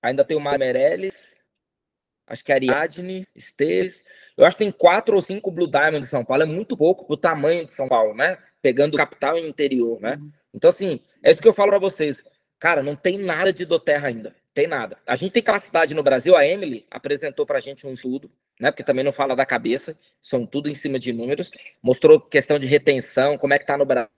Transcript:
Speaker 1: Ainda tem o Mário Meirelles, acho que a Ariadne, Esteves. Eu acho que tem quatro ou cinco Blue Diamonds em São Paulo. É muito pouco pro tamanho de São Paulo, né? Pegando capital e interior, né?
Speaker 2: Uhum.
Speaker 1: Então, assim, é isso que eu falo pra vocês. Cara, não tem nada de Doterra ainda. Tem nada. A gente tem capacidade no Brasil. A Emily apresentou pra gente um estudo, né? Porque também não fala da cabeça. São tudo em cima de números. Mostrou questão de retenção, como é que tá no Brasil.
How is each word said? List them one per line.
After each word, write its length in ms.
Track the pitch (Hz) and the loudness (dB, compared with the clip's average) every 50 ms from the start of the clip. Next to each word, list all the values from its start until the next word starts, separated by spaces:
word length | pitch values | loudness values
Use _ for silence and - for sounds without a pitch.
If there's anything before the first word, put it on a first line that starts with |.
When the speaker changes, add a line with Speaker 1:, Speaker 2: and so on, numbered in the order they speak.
Speaker 1:
Ainda 240 | - 117 131 139 - | -2 -4 0 0 0
tem 100 | - 160 | 0 0
o 40 | 151 | -4
Mário 180 | 147 143 143 139 | -2 -2 -2 0
Meirelles, 720 | 135 127 123 127 135 147 170 185 190 190 - - - _ _ _ _ _ _ _ _ _ _ _ _ _ _ _ _ _ _ _ _ _ | 0 -2 0 0 0 0 0 -2 -6 -8 -10 -12 -20 _ _ _ _ _ _ _ _ _ _ _ _ _ _ _ _ _ _ _ _ _
acho 160 | 113 113 - | -18 -16 -2
que 80 | - | 0
a 40 | 139 | 0
Ariadne, 720 | 135 131 127 131 143 160 165 160 - 180 180 190 185 185 _ _ | 2 2 2 0 0 0 -4 -6 -10 -12 -10 -10 -12 -12 _ _
Esteves. 680 | - - - _ _ 143 156 170 - 185 185 175 - _ _ - - - _ _ | -20 -20 -20 _ _ -2 0 0 0 -2 -2 -6 -14 _ _ -20 -20 -20 _ _
Eu 80 | - 135 | 4 4
acho 120 | 165 185 - | 4 6 2
que 60 | 214 | -4
tem 80 | 202 | -4
quatro 440 | - _ - 170 175 208 220 - 208 | -4 _ 0 0 0 0 0 0 0
ou 60 | 196 | 0
cinco 300 | 156 - 190 202 - 196 | 0 -2 -10 -8 -8 -10
Blue 180 | 175 165 175 160 | -4 -4 -4 -2
Diamonds 380 | 135 143 147 156 156 147 135 123 | 0 0 0 0 0 -2 -8 -6
em 20 | |
São 160 | - 135 117 | -6 -6 -4
Paulo. 180 | - 127 135 156 | -2 0 0 0
É 40 | 160 | 0
muito 280 | 151 175 220 - 262 | -2 -8 -8 -8 -4
pouco 300 | - 151 165 185 - - | 0 2 0 0 0 -4
pro 100 | - 151 | -8 -8
tamanho 500 | 147 - 170 160 151 143 151 165 175 165 | -2 -2 -2 -2 0 0 -2 -2 -2 -4
de 60 | - | -10
São 160 | - - 139 131 | -8 -8 -4 -2
Paulo, 260 | 131 117 110 107 107 | 0 2 2 0 0
né? 220 | 110 139 170 185 - _ _ _ _ | -2 -2 -2 -2 -6 _ _ _ _
Pegando 360 | _ 139 123 127 143 151 156 147 | _ -2 2 2 0 0 2 -2
capital 400 | 156 - - _ - 139 160 170 | -2 -2 -4 _ -4 -2 -2 -2
e 100 | 165 156 | -4 -6
interior, 540 | 143 - 151 139 135 127 117 117 117 107 | -6 -4 -4 -2 0 0 0 -2 -2 -6
né? 140 | 101 113 135 147 | -6 -8 -8 -8
Speaker 2:
Uhum. 120 | 147 147 - _ _ _ _ | -12 -20 -20 _ _ _ _
Speaker 1:
Então, 160 | - - 160 | 2 2 2
assim, 280 | 180 - 196 190 151 117 _ _ _ _ _ | 2 4 -4 -6 -6 -6 _ _ _ _ _
é 60 | - | 4
isso 100 | 160 160 | 4 6
que 60 | - 226 | 6 4
eu 60 | 196 | 4
falo 160 | - 202 202 | 6 2 2
pra 100 | 202 202 | 2 2
vocês. 460 | 185 196 - - 156 147 135 - _ _ _ _ _ _ _ _ | 0 -2 -4 -2 -4 -4 -4 -8 _ _ _ _ _ _ _ _
Cara, 220 | - 165 170 151 135 | -2 0 0 0 -2
não 120 | 143 147 | -4 -6
tem 220 | 139 _ 185 185 202 | -4 _ -4 -4 -2
nada 340 | 202 185 165 156 180 196 185 | -4 -4 -4 0 0 -2 -2
de 120 | - 180 | -2 -4
Doterra 420 | 165 170 160 - - 147 147 143 139 | -2 -2 -2 0 0 -2 -2 -2 -4
ainda. 280 | 120 113 107 107 _ _ _ _ _ | -6 -8 -12 -16 _ _ _ _ _
Tem 140 | - 143 165 | -2 -2 -2
nada. 300 | 160 135 113 101 - _ _ - | -2 -6 -8 -8 -12 _ _ -6
A 80 | 120 | -4
gente 160 | 123 165 190 | -4 -4 -2
tem 100 | - 240 226 | -2 -2 0
capacidade 500 | - 214 202 - - - 170 165 156 151 | 0 -2 -2 -2 -2 0 0 0 0 0
no 100 | 156 143 | 0 2
Brasil. 320 | 135 131 127 117 156 185 | 2 2 2 6 6 8
A 100 | 165 143 | 8 8
Emily 400 | 143 175 202 196 156 123 110 _ _ | 4 2 -2 -4 -8 -8 -10 _ _
apresentou 540 | - - _ 139 147 139 156 151 135 - 147 | -20 -14 _ -6 -6 -6 -6 -10 -4 -6 -4
pra 140 | - 143 135 | -2 -2 -6
gente 280 | 117 135 139 _ - 139 | -6 -8 -16 _ -14 -14
um 40 | 131 | -14
estudo, 360 | 123 - 127 127 139 - - _ _ _ _ _ _ | -10 -8 -8 -8 -8 -10 -14 _ _ _ _ _ _
né? 120 | 123 139 | -2 -2
Porque 120 | 143 - - | -2 -2 -2
também 200 | - 135 127 135 | -2 -2 0 0
não 60 | 143 | -4
fala 240 | 139 - 139 139 131 | -2 -2 -2 -2 0
da 100 | 123 135 | -2 0
cabeça. 500 | - 135 117 113 113 117 135 - - 156 _ _ _ _ _ | 0 0 -4 -2 -2 -4 -4 -6 -12 -18 _ _ _ _ _
São 240 | _ - - 127 120 | _ -6 -4 -4 -4
tudo 240 | 104 - 143 147 147 | -4 -8 -6 -6 -6
em 60 | 147 | -10
cima 240 | 143 - 147 135 131 | -8 -8 -6 -6 -6
de 120 | 123 123 117 | -6 -6 -8
números. 360 | 113 117 123 143 156 180 - - - - - _ _ | -6 -4 -6 -4 -6 -6 -12 -12 -20 -20 -20 _ _
Mostrou 380 | _ 123 127 - - 151 156 151 | _ 0 0 4 8 8 8 8
questão 400 | - _ - 147 131 - 151 147 | 6 _ -2 -2 0 2 -2 -2
de 80 | 135 127 | 0 0
retenção, 680 | 139 147 - - 139 131 117 - - - 131 143 147 - | 0 2 2 2 0 0 -2 -4 -2 0 2 2 0 -2
como 160 | - 139 143 | 0 0 0
é 60 | 143 | 0
que 60 | - | 0
tá 120 | - 143 143 | -2 0 0
no 80 | 143 | 0
Brasil. 240 | 135 131 123 117 107 _ | 0 0 -2 -2 -6 _